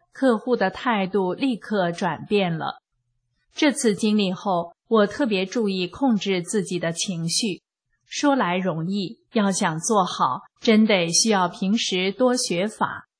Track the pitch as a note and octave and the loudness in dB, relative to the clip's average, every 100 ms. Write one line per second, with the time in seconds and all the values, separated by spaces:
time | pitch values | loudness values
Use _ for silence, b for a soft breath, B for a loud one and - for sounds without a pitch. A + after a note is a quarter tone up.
0 | _ - C4+ G#3+ - A#3 F#3+ F#3+ C4 G#3+ | _ -2 0 2 0 0 0 -2 -2 -2
1 | F#3+ G3+ F#3 - C4+ G#3+ - G#3+ F3 E3 | 0 0 -2 -2 -2 -4 -4 -2 -2 -2
2 | F3 D3+ C#3 G#3 F3+ D#3+ C#3 - _ _ | -4 -4 -2 0 0 -2 -6 -10 _ _
3 | _ _ _ _ _ - D4+ - A3+ G3+ | _ _ _ _ _ 0 0 2 0 0
4 | A3 G#3+ F#3+ F#3 G3+ F3 E3+ - - A3 | 2 2 0 -2 -2 -2 -2 -12 0 2
5 | G#3 G#3 C4+ F#3+ F#3+ B3 G#3 F#3+ F3 - | 2 0 0 0 -2 -2 -2 0 -4 0
6 | C4+ G#3 G3+ F#3 E3+ A3 E3+ F3 E3 E3 | 2 2 0 -2 -2 -4 -2 -4 -4 -4
7 | - E3 E3 - A3+ D#3+ _ _ _ _ | -6 -4 -2 -2 -2 -4 _ _ _ _
8 | _ - D4 C4+ F3+ F#3 F#3 D#3+ E3+ G3+ | _ 0 2 2 2 0 -2 -2 -4 -4
9 | F#3 A3+ _ A3+ G3+ F3+ F#3 D#3+ - G#3+ | -4 -8 _ 0 0 2 0 -2 0 2
10 | F3+ - D3 C3 - _ - G#3+ A3 G3 | 2 0 -2 -2 -10 _ 4 6 6 4
11 | E3+ E3+ A3+ G3 F3 - F#3+ A3+ - F3+ | 2 2 2 2 2 0 -2 0 0 0
12 | F#3+ G3 B3+ B3 - F3 G#3 - - - | -2 2 0 2 -2 -2 -2 -2 -6 -6
13 | - | -16